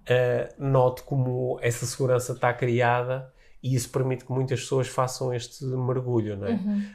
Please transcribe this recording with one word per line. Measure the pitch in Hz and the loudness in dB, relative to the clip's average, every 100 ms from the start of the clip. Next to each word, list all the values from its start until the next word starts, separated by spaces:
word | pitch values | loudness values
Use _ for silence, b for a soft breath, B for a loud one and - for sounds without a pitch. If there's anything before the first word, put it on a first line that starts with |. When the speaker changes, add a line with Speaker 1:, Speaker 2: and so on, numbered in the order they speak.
Speaker 1:
eh, | - 123 123 123 - - | 0 2 4 2 -2 -4
noto | 139 135 127 127 | 2 4 4 2
como | - 139 127 127 127 123 | -2 0 0 0 -2 0
essa | 120 117 117 | -2 -2 -4
segurança | - 131 127 120 | -2 2 2 0
está | 123 123 | 0 0
criada | 120 127 120 120 123 123 131 135 b b b | 0 0 2 4 2 0 -4 -8 b b b
e | 127 127 | -2 0
isso | - | 0
permite | 139 131 127 | -2 0 -2
que | - | -2
muitas | 127 131 120 | -2 0 -2
pessoas | - 135 123 | 0 -2 0
façam | - 127 - 131 | 0 -2 -2 -4
este | 123 - - | -4 -6 -10
mergulho, | 135 127 123 131 123 117 104 101 | -6 -2 0 -2 0 0 0 -4
não | 101 | -2
é? | |
Speaker 2:
Uhum. | 220 196 202 202 | -2 0 -2 -4